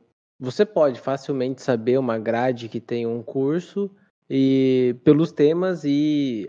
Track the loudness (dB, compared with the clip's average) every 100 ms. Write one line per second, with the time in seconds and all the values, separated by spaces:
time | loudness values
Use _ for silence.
0 | _ _ _ -12 -6 -2 0 2 0 0
1 | -6 -6 -4 -4 -4 -4 -2 0 2 0
2 | 0 -2 -2 -2 0 -2 -6 -10 -6 -6
3 | -4 -6 -6 -4 -2 -2 -6 -8 -8 -10
4 | _ _ -4 0 2 4 2 2 0 2
5 | 4 4 2 2 2 2 -2 -2 -2 0
6 | 2 0 -2 -4